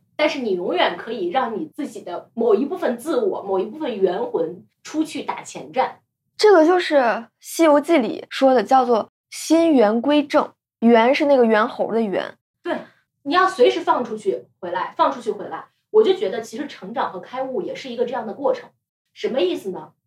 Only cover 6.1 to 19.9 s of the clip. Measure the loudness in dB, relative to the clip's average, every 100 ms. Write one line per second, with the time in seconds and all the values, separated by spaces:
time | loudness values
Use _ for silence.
6.1 | _ _ 2 6 8 6 4 2 2 2
7.1 | -2 -8 _ -8 2 4 4 4 2 2
8.1 | -4 -10 0 2 4 4 2 4 0 -2
9.1 | _ _ -10 0 2 4 4 4 2 2
10.1 | 2 2 0 0 _ _ _ 4 6 6
11.1 | 2 4 4 4 4 2 -2 -4 -2 -2
12.1 | -4 -6 -12 _ _ -8 -8 -8 _ _
13.1 | _ -2 0 2 4 2 2 0 -2 -4
14.1 | -6 -4 -6 -8 _ -8 -6 -6 -2 -2
15.1 | -2 -6 -6 -8 -12 -14 _ _ 4 4
16.1 | 2 -2 -6 -8 -10 -12 -12 -10 -6 -6
17.1 | -8 -12 -10 -6 -6 -6 -8 -10 -6 -4
18.1 | -6 -8 -4 -4 -4 -8 _ _ _ _
19.1 | -8 -4 -2 -2 -2 -8 -12 -14